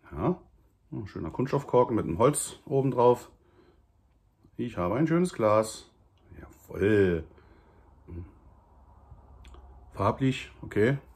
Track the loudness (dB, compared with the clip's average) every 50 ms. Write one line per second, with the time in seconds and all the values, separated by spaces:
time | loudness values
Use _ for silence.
0 | _ -14 -10 -6 -4 -4 -4 -4 -8 _ _ _ _ _ _ _ _ _ -12 -12
1 | -12 -12 -12 -10 -10 -10 -6 -6 -6 -4 -4 -6 -4 0 2 2 2 2 0 -4
2 | -2 -4 -2 2 2 2 2 0 -6 -10 -12 -18 _ -4 -4 -2 -2 -2 0 4
3 | 4 4 4 4 0 -18 -20 _ _ _ _ _ _ _ _ _ _ _ _ _
4 | _ _ _ _ _ _ _ _ _ -20 _ -10 -10 -8 -6 -4 -2 -2 0 0
5 | 2 2 2 2 0 0 -2 0 2 4 4 4 2 0 -4 -14 -18 -20 _ _
6 | _ _ _ _ _ _ -20 -20 -20 -20 -20 _ _ -14 -4 0 2 4 4 6
7 | 4 4 2 -2 -4 -10 -18 -20 -20 -20 -20 _ _ _ _ -20 -20 _ _ _
8 | _ -16 -16 -16 -16 -16 -20 -20 _ -20 _ _ _ _ _ _ -20 _ -20 -20
9 | -20 _ -20 -20 -20 -20 -20 -20 -20 -20 -20 -20 -20 -20 -20 -20 -20 -20 -8 -2
10 | -2 -2 0 0 0 -2 -2 -2 -8 -14 -18 -18 -16 -8 0 2 2 2 2 0
11 | -6 -14 -20